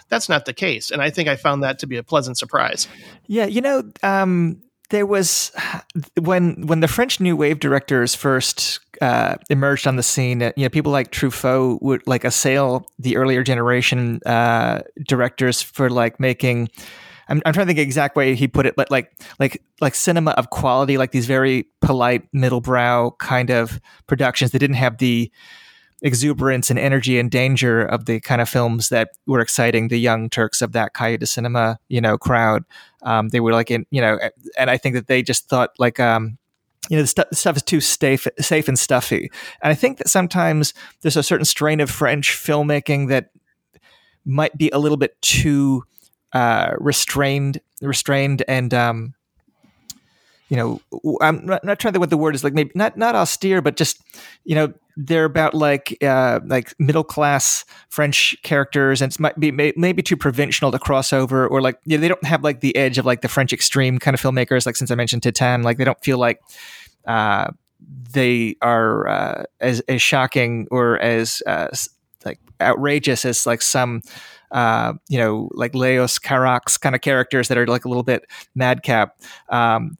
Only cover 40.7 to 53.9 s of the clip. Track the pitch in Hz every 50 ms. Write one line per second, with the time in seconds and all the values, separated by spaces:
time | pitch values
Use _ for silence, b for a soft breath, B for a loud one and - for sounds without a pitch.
40.7 | B B B B B B - 160 135 160 139 - 180 131 160 - - - 147 151
41.7 | 156 151 147 127 - - 156 131 135 143 143 - - - - - 151 147 147 147
42.7 | 147 143 - - 147 139 139 127 135 131 - - _ _ _ _ _ _ _ _
43.7 | _ b b b b b b b b b - - 135 143 156 - - 147 156 151
44.7 | - 143 147 151 151 143 123 - - _ - - - - - 151 143 139 139 139
45.7 | 135 127 120 b b b b b _ _ _ _ - 135 123 120 113 104 90 82
46.7 | - - - 143 139 - - - - 139 143 139 139 139 139 139 135 - - _
47.7 | _ - - 139 135 - - - 139 139 139 139 139 127 127 - 131 131 123 120
48.7 | 127 123 120 120 113 113 113 117 135 _ _ _ _ _ _ _ _ _ _ _
49.7 | _ _ _ - b b b b b b b b b b b - 147 120 120 120
50.7 | 117 - - _ - - - 156 147 - - 156 160 156 - 180 190 170 - -
51.7 | 151 - - 233 185 190 175 156 165 151 156 156 151 131 127 143 135 156 147 139
52.7 | - 180 208 220 - 190 220 233 233 214 180 - - - - 190 190 185 156 190
53.7 | 180 - 160 -